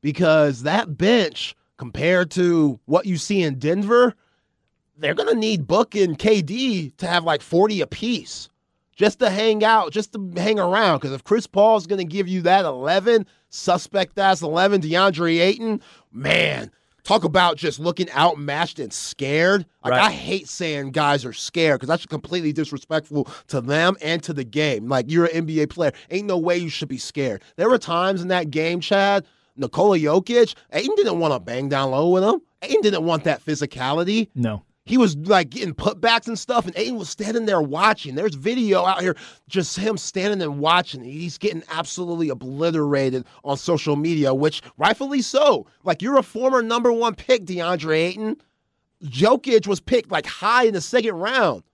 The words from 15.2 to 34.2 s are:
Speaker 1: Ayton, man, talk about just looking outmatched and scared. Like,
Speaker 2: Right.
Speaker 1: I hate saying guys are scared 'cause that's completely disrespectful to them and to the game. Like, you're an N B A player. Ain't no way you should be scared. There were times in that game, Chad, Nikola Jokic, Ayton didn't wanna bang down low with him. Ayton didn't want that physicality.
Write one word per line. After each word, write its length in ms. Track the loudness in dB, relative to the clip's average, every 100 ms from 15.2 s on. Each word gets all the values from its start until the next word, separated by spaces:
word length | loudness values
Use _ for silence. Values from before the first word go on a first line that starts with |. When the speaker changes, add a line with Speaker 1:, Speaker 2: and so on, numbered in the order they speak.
| 0 2
Speaker 1:
Ayton, 400 | 2 0 -2 -6 -8 _ _
man, 580 | -10 -2 0 0 -4 -10 _ _ _
talk 220 | 0 0
about 320 | 2 2 2 2
just 240 | -4 -4
looking 300 | -4 -4 -4
outmatched 680 | 2 2 2 -4 -4 -4 -6
and 140 | -10
scared. 720 | -10 -12 -8 -4 0 2 2 -2 _
Like, 100 | -2
Speaker 2:
Right. 80 | 2
Speaker 1:
I 80 | 2
hate 380 | 0 -6 -6 -6
saying 400 | -8 -6 -6 -6
guys 340 | -2 2 0
are 80 | -2
scared 480 | -10 -8 0 2 2
'cause 80 | 0
that's 160 | -4
completely 480 | -4 -10 -6 -4 -4
disrespectful 720 | -4 -6 -8 -4 -4 -2 -6 -6 -8 _
to 140 | -6
them 340 | -2 2 2 0
and 200 | -2 -4
to 120 | -4
the 100 | -8
game. 420 | -6 -2 -2 -2 -2
Like, 240 | -2 0
you're 140 | 2
an 60 | 2
N 120 | 0 -2
B 160 | -2
A 40 | -2
player. 260 | 0 -2 -2 -6
Ain't 160 | -6 -2
no 100 | -2
way 220 | 0 -2
you 100 | -2
should 200 | -8 -8
be 100 | -8
scared. 440 | -10 -4 -4 -4 _ -2
There 140 | 2
were 80 | 2
times 420 | 0 -2 0 -2
in 80 | -2
that 220 | -2 -2
game, 300 | -2 -2 -2
Chad, 440 | 0 2 4 2 -2 _ _ -8
Nikola 420 | -8 2 4 4
Jokic, 560 | 4 2 2 2 2 0 _
Ayton 200 | -4 -2 2
didn't 220 | 2 2
wanna 220 | 0 0
bang 300 | -4 -6 -2
down 200 | 0 0
low 200 | 2 4
with 120 | 4
him. 200 | 2 0 _ _
Ayton 220 | -2 2
didn't 220 | 2 2
want 200 | 0 0
that 180 | 0 -2
physicality. 840 | -2 -4 -4 -4 -2 0 0 0